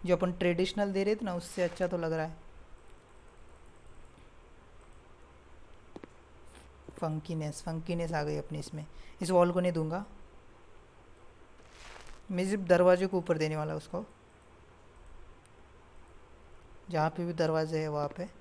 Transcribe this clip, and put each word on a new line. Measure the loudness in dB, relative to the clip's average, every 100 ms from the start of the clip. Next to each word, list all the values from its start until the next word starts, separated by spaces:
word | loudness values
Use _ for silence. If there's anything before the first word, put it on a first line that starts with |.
| 4
जो | 4
अपन | 4 4
traditional | 2 4 2 2 2
दे | 2
रहे | 2 0
थे | 0
ना, | -4
उससे | -4 0
अच्छा | 0 2 0
तो | 0
लग | 0
रहा | -2 -2
है। | -8 -16 -18 -18 -18 -18 -20 -20 -20 -20 -20 -20 -20 -20 -20 -18 -18 -18 -20 -20 -20 -20 -20 -20 -20 -20 -20 -20 -20 -20 -20 -20 -20 -18 -20 -18 -18 -18 -20 -20 -20 -20 -20 -20 -18 -18 -4
Funkiness, | -2 -2 -2 -4 -2 -4 -6
funkiness | -4 -2 -2 0
आ | 0
गई | 0 -2
अपनी | -4 -8
इसमें। | -6 -10 -10 -14 -16 -6
इस | 4
wall | 8 8
को | 6
नहीं | 2
दूंगा | 2 0 -2 -6 -14 -18 -20 -20 -20 -20 -20 -20 -20 -20 -20 -20 -20 -20 -20 -20 -20 -18 -16 -16 -16 -4
मैं, | 0 2
सिर्फ | 0 6
दरवाजे | 8 10 8 6
को | 0
ऊपर | 2 2
देने | 2 0
वाला | -2 -4
उसको, | -6 -8 -8 -16 -20 -20 -20 -20 -20 -20 -20 -20 -18 -18 -18 -20 -20 -20 -20 -20 -20 -20 -20 -20 -20 -20 -20 -20 -20 -20 -4
जहाँ | 2 2
पे | 2 -4
भी |
दरवाजे | 2 2 2 0 0
है | 0
वहाँ | -2 -2 -4
पे। | -10 -10